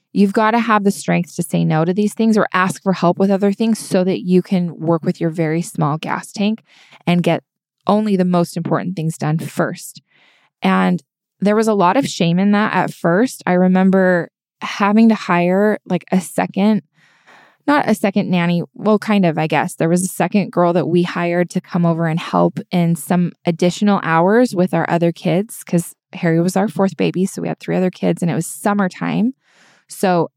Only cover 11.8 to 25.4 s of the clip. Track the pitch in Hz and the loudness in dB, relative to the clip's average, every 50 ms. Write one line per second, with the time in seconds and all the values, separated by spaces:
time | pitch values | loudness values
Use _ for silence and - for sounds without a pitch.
11.8 | 185 175 196 262 285 - - - 185 170 165 180 190 202 208 202 214 - - - | 2 2 2 2 0 -2 -2 -2 0 0 2 2 2 2 2 2 0 0 0 -2
12.8 | 175 - - - - 170 170 185 240 262 - - - - 180 180 185 185 185 185 | -2 -4 -6 -4 -2 0 2 2 0 0 -4 -6 -2 0 2 2 4 4 4 4
13.8 | 185 190 190 190 190 185 180 175 160 - _ _ _ _ _ _ - - - - | 4 4 4 4 4 2 2 0 -2 -6 _ _ _ _ _ _ -12 -12 -4 -2
14.8 | 214 196 214 220 226 226 220 202 - - 180 175 175 175 185 190 208 214 214 - | 0 2 4 6 6 6 4 2 0 -2 0 2 2 2 2 2 2 2 0 -2
15.8 | - - 185 175 - _ - 185 175 - - - 180 175 - 190 196 214 220 208 | -4 -4 -4 -4 -2 _ -2 -2 -2 -2 -4 -4 -4 -4 -2 0 0 2 2 0
16.8 | - _ _ _ _ _ _ _ _ - - - - _ _ _ _ - 285 294 | -2 _ _ _ _ _ _ _ _ -20 -20 -20 -20 _ _ _ _ 0 0 0
17.8 | - - 220 - - 202 - 208 196 - 180 180 170 175 175 175 165 - _ - | 2 0 0 0 0 0 0 0 0 0 0 0 0 0 0 -2 -2 -6 _ -4
18.8 | - 202 214 208 - - 214 202 190 170 151 156 156 160 160 147 117 175 - - | 0 0 0 2 2 0 2 2 2 2 2 0 -2 0 0 0 -2 -2 -2 -2
19.8 | - 165 170 180 180 185 - - 175 170 - 208 180 - - 170 175 175 170 180 | 0 0 2 0 0 -2 -2 -2 -2 0 0 0 -2 0 0 0 2 2 2 0
20.8 | 180 - 170 175 175 175 - 175 175 175 170 175 175 170 - 185 - - - 180 | 0 2 2 0 0 0 -2 -4 -4 -2 0 0 -2 -2 -2 -6 -8 -4 -2 0
21.8 | 170 170 165 160 170 165 156 170 - - - 180 175 170 - - - - - 180 | 0 0 0 0 -2 -2 -2 -4 -4 -2 0 2 2 2 0 -4 -8 -4 -2 0
22.8 | 170 165 170 165 - - 180 175 175 170 - _ _ - 170 160 - 180 170 - | 0 0 0 -2 -2 -2 0 0 0 -2 -4 _ _ -4 -2 0 0 0 0 0
23.8 | 214 208 202 - - - 165 165 170 185 208 233 254 240 226 180 180 185 - 165 | 0 2 2 0 0 0 2 2 4 4 4 4 2 2 2 0 -2 0 0 -2
24.8 | 165 - - 170 170 170 165 - - 180 160 175 | 0 0 0 0 0 0 -2 -2 -2 -2 0 0